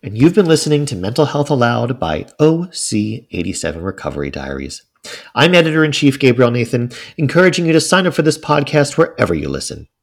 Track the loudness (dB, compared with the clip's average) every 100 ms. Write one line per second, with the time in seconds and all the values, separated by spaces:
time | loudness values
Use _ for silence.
0 | -10 2 4 4 2 2 2 0 0 -4
1 | -4 0 0 0 -2 2 2 0 -4 -4
2 | -4 -4 -8 _ 2 2 -4 -10 -4 -4
3 | -4 -6 _ -8 -6 -6 -6 -6 -8 -8
4 | -10 -6 -8 -8 -10 -10 -10 -14 _ _
5 | -18 -18 -10 0 4 4 4 2 0 2
6 | 2 4 2 4 2 2 -2 -2 -4 -8
7 | -18 -4 0 4 4 2 2 2 4 2
8 | 2 0 0 -2 -2 -2 2 0 0 2
9 | 0 0 -2 0 -4 -8 -8 -14 -16 _